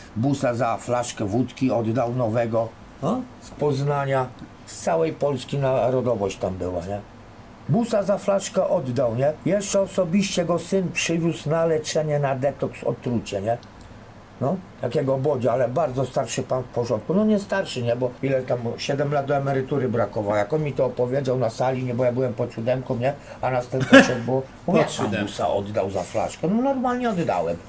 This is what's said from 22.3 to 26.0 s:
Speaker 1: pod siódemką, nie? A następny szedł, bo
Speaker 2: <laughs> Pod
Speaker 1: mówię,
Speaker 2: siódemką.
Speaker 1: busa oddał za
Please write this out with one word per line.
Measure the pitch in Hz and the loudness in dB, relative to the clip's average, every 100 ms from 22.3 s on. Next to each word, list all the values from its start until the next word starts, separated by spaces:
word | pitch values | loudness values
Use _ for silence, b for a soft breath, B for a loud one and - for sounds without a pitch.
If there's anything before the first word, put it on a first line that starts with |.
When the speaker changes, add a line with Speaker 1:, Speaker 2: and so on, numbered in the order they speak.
Speaker 1:
pod | 110 120 | 0 -4
siódemką, | - 117 131 127 120 | -2 -2 0 -2 0
nie? | 123 - B B | 0 -2 B B
A | 127 | -2
następny | 127 123 131 131 - | -2 0 -2 6 8
szedł, | 127 123 117 | 8 2 -2
bo | 131 135 | -2 -4
Speaker 2:
<laughs> | - - | -10 0
Pod | 190 | 2
Speaker 1:
mówię, | 147 | 2
Speaker 2:
siódemką. | - 107 107 104 | 0 -2 -2 -2
Speaker 1:
busa | - 95 | -2 0
oddał | 98 98 107 98 | 0 -2 -2 -2
za | 95 | -2